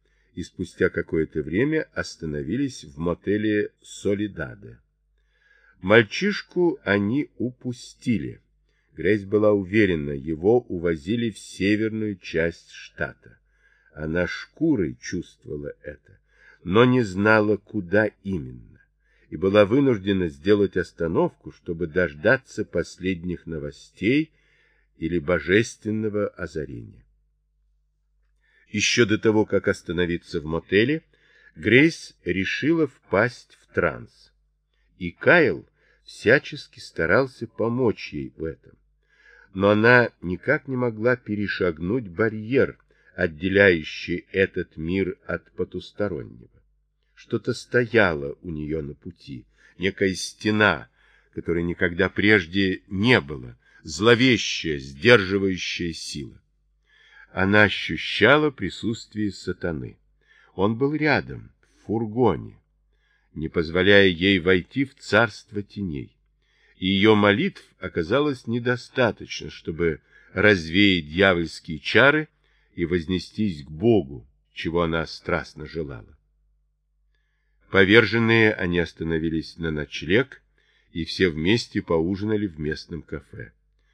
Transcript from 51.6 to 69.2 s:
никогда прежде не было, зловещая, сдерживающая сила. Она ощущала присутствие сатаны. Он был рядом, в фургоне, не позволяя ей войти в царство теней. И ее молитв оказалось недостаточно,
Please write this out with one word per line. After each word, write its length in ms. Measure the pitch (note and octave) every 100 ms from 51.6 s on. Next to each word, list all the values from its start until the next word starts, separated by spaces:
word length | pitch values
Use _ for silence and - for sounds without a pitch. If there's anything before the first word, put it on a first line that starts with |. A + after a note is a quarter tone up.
никогда 460 | F2 E2 F2+ E2+ F#2
прежде 720 | - G2+ G#2+ E2 F#2+ G2 F#2 _
не 340 | G2 A2+ A#2
было, 360 | C#2 C#2 B1 A#1 _ _
зловещая, 920 | D#2+ D2+ A2 A#2 C3 A2+ - - D#2+ C#2+
сдерживающая 1160 | C2+ C#2 G2 A#2+ F#2 G2 F#2+ F2+ - - F2
сила. 480 | E2 - D2+ A1+ - _ _ _ _ _ _ _ - -
Она 320 | - F#2+ G#2+
ощущала 880 | G#2 - - D#2 - - G#2+ D3 D3+
присутствие 800 | C3 F#2 - G2+ A#2 - G#2+ G#2
сатаны. 640 | - - F2 F2+ D#2 A#1+ - _ _ _ _ _
Он 240 | - G2 A#2
был 160 | C#3
рядом, 580 | D3+ D3+ B2 C#2+ B2 A2 _
в 240 | _ _ -
фургоне, 720 | G#2+ A#2 A2 A#2+ D#2+ A2 G2+ _ _ _ _ _ _ _
не 140 | D#2 D#2
позволяя 600 | F#2 D#2+ E2+ F#2 G2+ G2
ей 320 | E2 F#2+ G2
войти 460 | E2 F#2+ F2 B2+ C3+
в 100 | _
царство 640 | - G2+ A#2 - - G2+
теней. 540 | G2+ - G2 C#2+ A#1 _ _ _ _ _ _ _
И 100 | F#2
ее 280 | G2 G#2+ G#2+
молитв 480 | G#2 G2+ F#3 - - _
оказалось 680 | F2+ E2+ E2 B2+ D3+ C3+ -
недостаточно, 1000 | A#2 A#2+ B2 - - A#2+ F#2